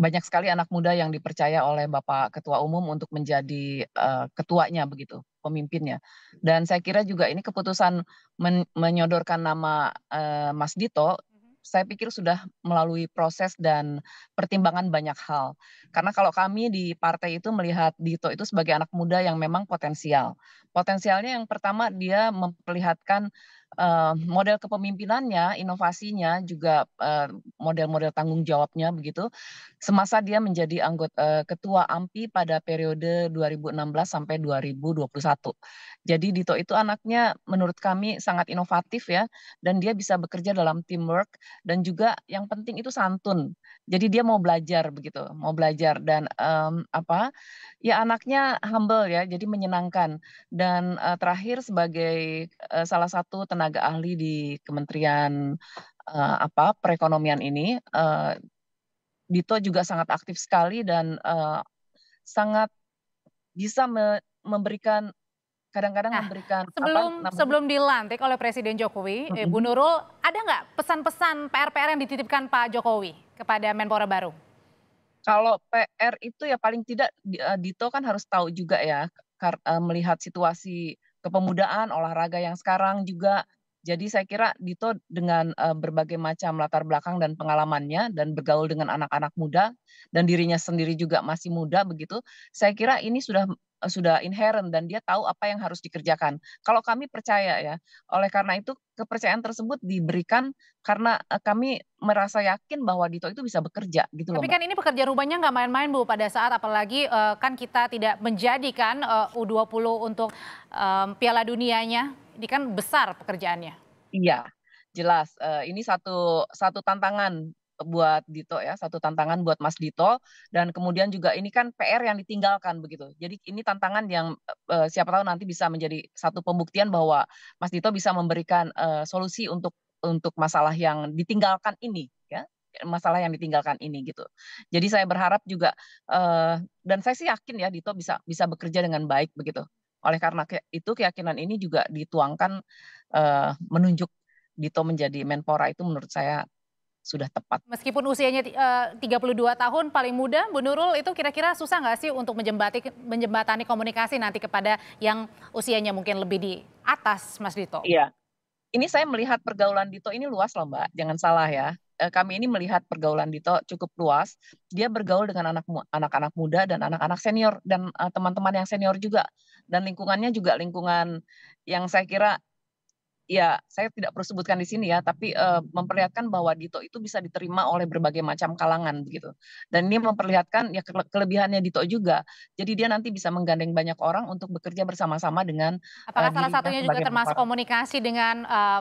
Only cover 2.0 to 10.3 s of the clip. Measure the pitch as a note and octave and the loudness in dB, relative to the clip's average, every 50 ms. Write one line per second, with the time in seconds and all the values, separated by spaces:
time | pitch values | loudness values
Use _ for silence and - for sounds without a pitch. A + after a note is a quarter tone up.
2 | - - C#3 C3+ C3+ G#3 - D#3+ - D3+ C#3+ B2+ D3 D#3 D#3+ F3 F3+ D#3 D3+ D#3 | -2 0 0 0 0 -2 -2 -8 -4 -2 0 0 0 0 0 -2 -2 -2 -4 -6
3 | - - D3+ D3+ D3+ C#3 D3 C#3 C#3 C#3 D3 C#3+ C#3+ C#3 C#3 C3+ - - _ - | -8 -8 -8 -6 -2 0 0 0 0 -2 -6 -6 -6 -6 -6 -6 -8 -6 _ 0
4 | - C3 C3+ B2+ B2+ C#3+ - - D#3+ - F3 F3 D#3 - E3+ E3 D3 D3 D3 C3 | 0 2 0 0 -4 -6 -8 -10 -4 0 2 2 2 2 0 -2 -2 -4 -6 -10
5 | - - - - - _ _ _ - D#3 D#3 D#3 D3 D3 E3+ E3 D3+ C#3 B2 B2+ | -14 -14 -16 -18 -18 _ _ _ -8 -6 -4 -4 -4 -4 -4 -4 -4 -4 -6 -8
6 | - _ - - - _ - _ - D#3+ D#3+ E3 E3+ E3 F#3 F3 F3 F3+ F#3 G#3 | -10 _ -20 -20 -20 _ -12 _ 2 4 4 4 4 2 0 0 0 0 2 2
7 | G#3+ F#3+ G3+ E3+ E3+ A2+ D3 F3+ - A3 - G3 F#3+ F#3 F#3 - G3 F3+ F3+ F3 | 2 2 0 2 2 2 0 -2 -6 -6 -6 -4 -4 -2 0 2 2 4 2 0
8 | E3+ - - _ _ _ _ - F3 F3 F3+ F3+ F3 - _ D#3+ E3 E3+ E3+ F3 | -2 -6 -12 _ _ _ _ -2 0 2 4 2 2 0 _ 0 2 2 4 4
9 | E3 E3 F3 E3+ F3 - E3+ E3 E3 D#3 D#3 D#3+ D#3+ D#3 D#3 D3+ C#3+ - - - | 4 4 2 2 0 0 -2 -2 0 -2 -2 0 0 0 0 0 0 -2 -4 -6
10 | - _ - D#3 D3+ D3+ | -10 _ -6 -4 -4 -2